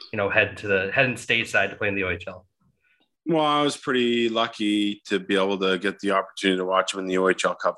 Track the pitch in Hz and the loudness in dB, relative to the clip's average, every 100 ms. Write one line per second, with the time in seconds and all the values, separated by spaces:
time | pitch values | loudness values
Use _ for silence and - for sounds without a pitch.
0 | - 110 98 104 101 95 104 98 98 123 | -10 -4 0 2 0 -2 -2 0 0 0
1 | 127 113 - 117 110 104 98 - 104 98 | 0 -2 -2 -2 0 0 0 -2 -4 -2
2 | 92 87 92 92 - _ _ _ _ _ | -2 -4 -8 -14 -20 _ _ _ _ _
3 | _ _ - 160 151 147 147 - - 127 | _ _ -2 0 2 2 0 -2 -2 2
4 | 120 120 117 113 117 - 107 104 104 101 | 2 2 2 2 -2 0 0 2 0 -4
5 | - 98 92 98 95 98 95 92 98 - | -4 -4 0 2 2 0 0 0 0 -2
6 | 98 95 - - 98 92 92 95 92 98 | 0 0 -2 -2 0 2 2 0 0 -4
7 | 92 92 92 92 90 90 90 | -2 2 2 2 0 0 -2